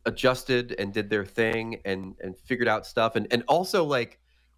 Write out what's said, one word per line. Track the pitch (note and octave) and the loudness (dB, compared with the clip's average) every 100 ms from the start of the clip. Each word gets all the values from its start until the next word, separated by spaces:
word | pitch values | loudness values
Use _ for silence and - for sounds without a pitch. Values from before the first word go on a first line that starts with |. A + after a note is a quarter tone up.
| A#2 | -6
adjusted | - B2+ B2+ - B2 B2 - | 2 2 2 0 0 0 -4
and | G2+ | -4
did | G#2+ G2+ | -4 -2
their | G#2 | -2
thing | G2 - A2+ A#2 A2+ A2+ | -2 0 0 0 -4 -8
and, | G2 F#2+ F#2+ - | -6 -6 -6 -12
and | F#2+ F#2 | -12 -12
figured | - B2 A2+ | -6 0 2
out | G#2+ - | 0 -2
stuff. | - A2+ A2+ | 0 2 0
And, | G#2 | 0
and | A#2+ A#2+ | 0 2
also, | D#3 F#3 G3+ | 2 4 2
like, | D3+ C3+ A2+ - _ _ _ | 2 0 -2 -8 _ _ _